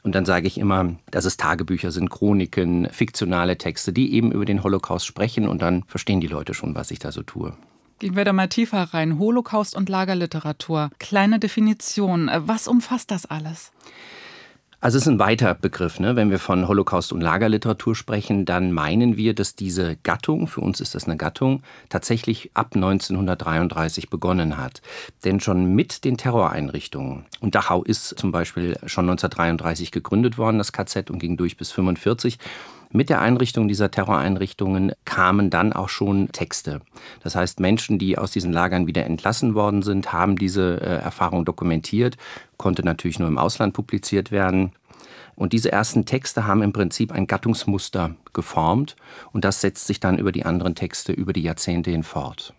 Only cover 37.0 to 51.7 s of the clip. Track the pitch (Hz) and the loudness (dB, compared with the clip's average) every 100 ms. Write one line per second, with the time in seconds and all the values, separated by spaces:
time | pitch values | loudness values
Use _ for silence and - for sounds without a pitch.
37 | - - - 92 90 - 92 110 - 101 | -20 -12 -4 0 0 2 2 2 2 0
38 | 95 - 113 101 87 82 90 90 85 85 | 2 0 0 -2 0 2 2 2 2 0
39 | - 82 98 117 127 107 104 101 98 95 | -2 -2 0 0 2 2 2 2 2 0
40 | - 85 95 95 95 98 90 87 - 87 | -2 0 2 2 0 2 0 0 -2 -2
41 | - - 87 90 85 - 87 80 - 104 | -4 -2 0 0 -2 -2 0 0 0 0
42 | 120 - - - - _ 98 87 85 80 | 0 -2 -18 -18 -20 _ -2 0 0 0
43 | 87 82 85 69 82 - 107 - - 101 | -4 -2 0 2 0 2 0 0 -4 -4
44 | - 98 95 101 95 95 92 - _ - | 0 -2 0 0 2 2 0 -4 _ -20
45 | - - - - - 113 113 101 - 117 | -20 -20 -20 -4 0 2 2 2 2 0
46 | - 131 - - 104 101 104 104 90 - | 0 -2 -2 -2 2 2 2 0 -2 0
47 | 113 160 95 95 117 113 - 98 - 95 | -2 -2 0 0 0 -2 0 -2 -2 -2
48 | 82 82 - - 85 - 80 107 151 - | -2 -6 -8 -6 -2 0 2 2 0 -8
49 | - - - 107 98 - 98 - - 104 | -20 -20 -8 -2 0 2 -2 -2 -4 0
50 | 95 92 98 90 - 87 90 85 92 - | 0 2 0 -2 -2 0 -2 -4 -6 -6
51 | - - - 90 82 80 - | -6 -4 -2 -2 -2 -4 -2